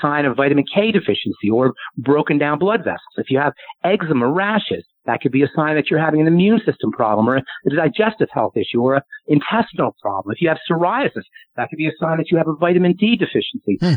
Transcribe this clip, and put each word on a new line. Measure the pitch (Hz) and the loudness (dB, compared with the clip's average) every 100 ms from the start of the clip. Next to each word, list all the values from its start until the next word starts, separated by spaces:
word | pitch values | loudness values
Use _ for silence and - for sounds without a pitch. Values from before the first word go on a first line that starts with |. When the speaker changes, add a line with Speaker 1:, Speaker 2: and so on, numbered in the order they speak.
Speaker 1:
sign | 147 147 143 | -2 0 0
of | 120 | 0
vitamin | 139 147 - | 2 0 0
K | 196 220 | 0 2
deficiency | 202 - - - - 104 | 0 0 -2 -6 -4 0
or | 117 131 - - - | 2 0 -2 -10 -4
broken | 127 147 151 147 | 0 2 2 0
down | 147 147 | 0 0
blood | 190 214 | 0 0
vessels. | 107 78 - - | -4 -8 -10 -10
If | - | -2
you | 135 | 0
have | 143 - - - | 0 -4 -16 -6
eczema, | 175 196 160 135 120 | -2 0 0 0 2
rashes, | 170 202 214 - 85 - _ - | 0 0 -2 -2 -8 -8 _ -6
that | 117 | -4
could | 135 | 0
be | 131 | 0
a | 143 | 0
sign | - 151 151 | 2 2 0
that | 143 | 0
you're | 156 | 0
having | 160 156 | 2 2
an | 160 | 4
immune | 170 202 226 156 | 4 4 2 0
system | - 110 | -2 -4
problem | - 110 107 110 | -2 0 2 2
or | 131 | 0
a | 135 - 131 | -4 -6 -2
digestive | 147 151 - 220 - - | 0 0 0 -2 0 -2
health | 123 107 113 | 0 -2 -2
issue | - 117 | -2 0
or | 131 139 | 0 0
an | - - - | -4 -14 -2
intestinal | 147 - 220 - - 123 - | -2 0 -2 -2 -2 -4 -4
problem. | 101 98 98 | -6 -6 -6
If | 113 | -2
you | 165 | 0
have | 156 - | 0 -2
psoriasis, | 170 175 240 262 113 - - - - | 0 0 0 -4 -6 -14 -20 -14 -10
that | - | -8
could | 151 | -4
be | 156 | -6
a | - | -4
sign | 160 160 | -2 -2
that | - | 0
you | 180 | 0
have | 160 | 0
a | 151 | 0
vitamin | 175 180 180 | 2 4 2
D | 180 214 214 | 2 0 2
deficiency, | 165 113 - - - 98 | 0 -2 -4 -6 -4 0
Speaker 2:
Hmm. | 175 | 0